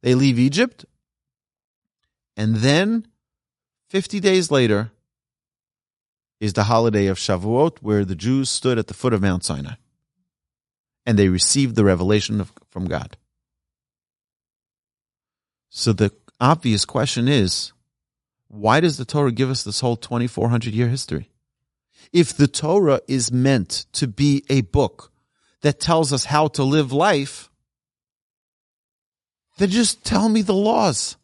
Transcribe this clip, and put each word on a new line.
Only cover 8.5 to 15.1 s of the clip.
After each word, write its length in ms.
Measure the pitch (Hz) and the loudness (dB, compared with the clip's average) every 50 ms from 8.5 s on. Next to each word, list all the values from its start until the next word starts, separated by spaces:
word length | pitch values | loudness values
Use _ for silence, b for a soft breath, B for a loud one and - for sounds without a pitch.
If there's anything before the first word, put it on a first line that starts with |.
| - - - 131 123 113 | -6 -4 -2 -2 -2 -2
at 80 | 104 | -4
the 80 | - - | -6 -10
foot 180 | - - 127 113 | -6 -2 -2 0
of 80 | 101 | 0
Mount 240 | 98 98 90 87 - | 0 0 0 -2 -4
Sinai. 300 | - 82 69 69 60 - - _ _ _ _ _ _ _ _ _ _ _ _ _ _ _ _ _ _ _ _ _ _ _ _ _ | -6 -8 -8 -8 -12 -14 -16 _ _ _ _ _ _ _ _ _ _ _ _ _ _ _ _ _ _ _ _ _ _ _ _ _
And 120 | 123 113 104 | 0 2 4
they 100 | 101 95 | 4 4
received 480 | 90 90 - - - 139 139 127 110 | 4 2 0 0 0 0 0 0 2
the 80 | 113 104 | 2 4
revelation 560 | 98 92 85 92 92 107 107 98 - 107 107 | 4 4 2 2 0 0 0 0 -2 -4 -4
of, 100 | 95 - _ - _ _ | -6 -6 _ -20 _ _
from 160 | _ 95 92 | _ -10 -8
God. 320 | 87 85 71 - - - _ _ _ _ _ _ _ _ _ _ _ _ _ _ _ _ _ _ _ _ _ _ _ _ _ _ _ _ _ _ _ _ _ _ _ _ _ _ _ | -6 -6 -8 -8 -10 -18 _ _ _ _ _ _ _ _ _ _ _ _ _ _ _ _ _ _ _ _ _ _ _ _ _ _ _ _ _ _ _ _ _ _ _ _ _ _ _